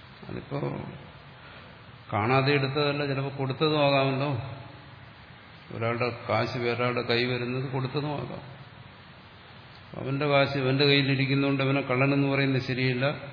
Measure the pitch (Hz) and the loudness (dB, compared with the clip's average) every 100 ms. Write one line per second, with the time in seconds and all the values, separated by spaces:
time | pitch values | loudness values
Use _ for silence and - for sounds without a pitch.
0 | - - - 120 - 139 143 - - - | -20 -18 -12 -12 -8 -6 -6 -6 -10 -12
1 | - - - - - - - - - - | -16 -18 -20 -20 -18 -18 -18 -20 -20 -20
2 | - 107 110 135 135 143 135 139 147 143 | -4 0 4 4 4 2 2 0 0 0
3 | 147 135 135 135 131 131 156 151 143 139 | -2 -2 -4 -4 -4 0 2 4 4 4
4 | 135 131 143 131 - - - - - - | 2 2 0 -2 -4 -10 -14 -18 -20 -20
5 | - - - - - - - 110 117 117 | -20 -20 -20 -20 -20 -20 -12 -4 -2 0
6 | 120 117 - 107 117 131 120 117 123 120 | -2 -4 -2 0 0 -2 -2 0 0 0
7 | 117 117 123 123 120 127 135 135 127 147 | 0 0 2 0 -2 -4 -4 -2 -2 -2
8 | 143 143 - 98 - - - - - - | -4 -4 -6 -10 -14 -18 -18 -20 -20 -20
9 | - - - - - - - - - - | -20 -20 -20 -20 -20 -20 -20 -20 -16 -10
10 | 123 135 147 139 135 139 127 131 143 143 | -4 -2 4 4 4 2 2 4 6 6
11 | 135 135 131 139 139 139 135 139 135 123 | 4 2 2 2 2 2 2 2 2 2
12 | 139 139 139 139 139 135 127 127 131 123 | 4 4 4 2 2 2 0 0 2 2
13 | 139 151 - | 0 -2 -8